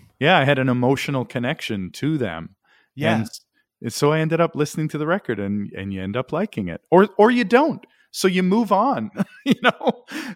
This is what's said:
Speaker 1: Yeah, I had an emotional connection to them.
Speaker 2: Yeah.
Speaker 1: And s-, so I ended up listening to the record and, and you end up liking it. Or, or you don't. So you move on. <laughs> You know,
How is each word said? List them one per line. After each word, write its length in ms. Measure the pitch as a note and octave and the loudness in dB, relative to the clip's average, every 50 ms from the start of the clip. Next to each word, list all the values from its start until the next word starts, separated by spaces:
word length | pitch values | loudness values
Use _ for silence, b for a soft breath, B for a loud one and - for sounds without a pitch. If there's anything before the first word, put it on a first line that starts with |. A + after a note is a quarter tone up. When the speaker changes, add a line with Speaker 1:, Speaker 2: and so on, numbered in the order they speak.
| _ _ _ - | _ _ _ -2
Speaker 1:
Yeah, 180 | C3 D#3 F#3 E3 | 2 4 4 4
I 60 | C3+ | 4
had 140 | C#3 C#3+ C3 | 4 2 2
an 100 | C3 C3+ | 2 0
emotional 560 | B2 B2 B2 B2 C#3 C3+ - - C#3+ C3 A#2+ | 0 2 2 2 0 0 -2 -4 -4 -4 -4
connection 680 | - - C3 A#2+ B2 D#3 - - - A#2 G2 F#2 F2 - | -4 -6 -6 -4 -4 -6 -6 -6 -6 -6 -6 -6 -8 -8
to 260 | - - D3 D#3+ D3 | -6 -4 -4 -2 -2
them. 380 | A#2+ F#2+ E2 E2 E2 - _ _ _ _ _ _ _ _ - | -2 -4 -6 -8 -12 -14 _ _ _ _ _ _ _ _ -10
Speaker 2:
Yeah. 200 | B2+ D3 D#3 - | -4 0 0 0
Speaker 1:
And 60 | A2 A2 | 0 -2
s-, 680 | G#2+ - - _ _ _ _ _ _ _ _ - A#2 - | -6 -8 -18 _ _ _ _ _ _ _ _ -10 -8 -4
so 180 | - D3 D3 D#3 | 0 2 2 2
I 60 | D#3+ | 2
ended 180 | D#3+ D#3+ E3 E3 | 0 0 2 2
up 140 | E3+ D#3+ - | 0 0 0
listening 340 | C3+ D3+ - - E3+ D#3 D#3 | -2 -4 -4 -2 -4 -4 -4
to 100 | - D3 | -4 -4
the 80 | D3+ | -2
record 320 | D#3 F3 G3+ - - A#2 G2+ | -2 -2 -2 -2 -4 -4 -4
and, 320 | G2+ G2 G#2 G#2 G2+ - - | -2 -4 -4 -4 -4 -6 -10
and 200 | F2+ F#2+ G2 G2 | -10 -10 -8 -8
you 80 | F#2+ F#2 | -6 -6
end 120 | F#2+ G#2 | -6 -4
up 140 | B2 B2+ - D3 | -6 -6 -4 -4
liking 360 | D#3+ G#3 A3 - - G2 F2 | -4 -4 -4 -6 -6 -6 -6
it. 140 | F#2+ - _ - | -8 -10 _ 4
Or, 180 | - F3+ G3+ G#3 - | 4 4 4 4 4
or 140 | - G3+ A#3 | 2 4 4
you 120 | B3 A#3+ A#3+ | 4 2 0
don't. 400 | F3+ A#3 B3+ D4+ E4 - - - - _ _ _ _ - | 4 4 4 4 2 -2 -4 -10 -18 _ _ _ _ -8
So 160 | - - F#3+ | -2 0 0
you 140 | F3 F#3 F#3 | 2 2 2
move 280 | F3+ F#3+ A3+ A#3+ G3 G#3 | 2 2 2 2 2 2
on. 380 | F#3+ A3 C#4 B3+ C3+ A2 G#2+ - | 2 2 2 0 -2 -4 -6 -4
<laughs> 320 | - F#3+ - - - - | -6 -6 -6 -6 -8 0
You 80 | C#4 B3 - - | 0 0 2 2
know, 420 | B3 - - - C#4+ - - - B B D#4 D4 C4+ F#3 | 0 0 0 -2 -4 -4 -4 -8 B B -12 -12 -12 -6